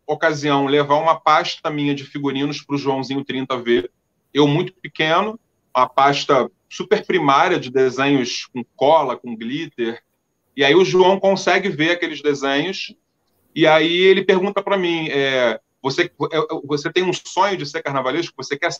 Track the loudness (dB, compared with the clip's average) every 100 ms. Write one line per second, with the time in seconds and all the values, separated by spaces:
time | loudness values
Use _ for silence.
0 | -8 -2 0 0 0 0 2 0 2 2
1 | 2 0 2 2 0 -6 -6 -4 -2 -4
2 | -6 -6 -4 -2 -4 -6 -6 -4 -2 -4
3 | -4 -6 -6 -6 -6 -4 0 0 -2 _
4 | _ _ _ 2 2 2 -2 -10 -12 -4
5 | 0 0 0 -6 _ _ _ -2 0 2
6 | 2 2 0 0 0 -8 _ -14 -2 -2
7 | 0 0 2 2 2 0 -2 0 0 0
8 | 0 0 0 -6 -10 -12 -12 0 4 4
9 | 2 -6 -10 -10 -8 -8 -8 -6 -6 -6
10 | _ _ _ _ _ 0 4 6 6 4
11 | 4 4 2 2 2 0 0 0 0 0
12 | -4 -2 -2 0 -2 -2 -2 -6 -12 -16
13 | _ _ _ _ _ 2 4 4 4 4
14 | 4 4 4 2 0 -2 -2 0 0 -2
15 | -2 -2 0 0 0 -2 _ _ -4 -2
16 | -4 -4 -4 -2 -4 -6 -6 -6 -4 -2
17 | -2 -4 -6 -2 0 -2 -6 -8 -6 -4
18 | -2 -4 -6 -10 -8 -6 -4